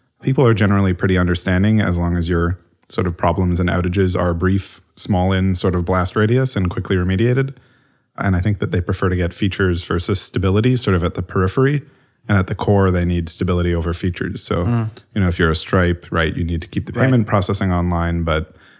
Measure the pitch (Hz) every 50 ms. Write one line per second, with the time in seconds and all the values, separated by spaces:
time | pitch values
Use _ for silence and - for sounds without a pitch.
0 | _ _ _ _ - 135 131 151 135 117 110 98 110 98 101 98 98 95 87 -
1 | - 95 92 90 90 87 87 - - 95 92 92 98 107 110 107 101 95 87 87
2 | 87 85 87 87 85 85 87 85 85 85 92 - _ _ _ _ _ - - -
3 | 92 90 85 - - 87 82 95 92 90 87 87 92 90 92 87 87 90 87 101
4 | 95 92 87 90 87 87 85 85 90 92 98 98 - - - - _ _ - -
5 | - - 101 90 92 95 95 92 92 95 92 90 - 95 87 90 85 87 92 92
6 | 87 87 - 110 107 107 120 131 135 127 - 101 92 87 - - 90 - 101 90
7 | 90 90 95 98 113 123 127 135 135 135 - - _ _ _ _ _ _ _ _
8 | _ _ - - 98 98 92 90 95 107 101 - - - - 92 87 - 95 -
9 | - 92 95 90 87 82 - - 107 95 - - 98 90 87 82 - - - 85
10 | - - 104 - - - - 92 92 95 95 107 110 127 127 120 - 104 95 87
11 | 87 82 - - 87 - - 98 92 92 - 135 131 143 147 143 - - _ _
12 | _ _ _ _ _ - 104 98 90 - 90 - - - 104 98 95 92 90 90
13 | 87 87 87 87 85 80 - - 90 90 90 87 87 87 85 85 80 85 82 -
14 | - 90 87 - - 80 - - - - 90 85 87 110 120 117 110 113 - -
15 | - _ - 107 95 87 82 - 87 80 78 - - - - 95 90 85 87 -
16 | - - - 85 82 80 71 - 87 82 85 82 - - - - - - 98 117
17 | 123 135 127 120 107 - 117 101 90 - 98 - 101 95 87 87 87 90 87 85
18 | 85 85 85 85 80 82 78 78 80 - - - - - - _